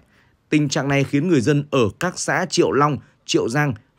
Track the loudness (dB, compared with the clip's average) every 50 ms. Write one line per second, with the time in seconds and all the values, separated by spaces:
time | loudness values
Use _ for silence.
0 | _ _ _ _ _ _ _ _ _ _ 0 0 0 0 -2 -2 -2 0 0 0
1 | 0 0 0 -2 2 2 2 2 2 2 0 0 0 0 0 0 0 0 -2 -4
2 | -6 -6 -6 -6 -6 -4 -2 -2 -4 -2 0 0 2 2 2 2 2 2 0 -2
3 | -8 _ _ _ _ -2 -2 -2 -2 0 -2 -2 -2 -2 -4 -6 _ _ _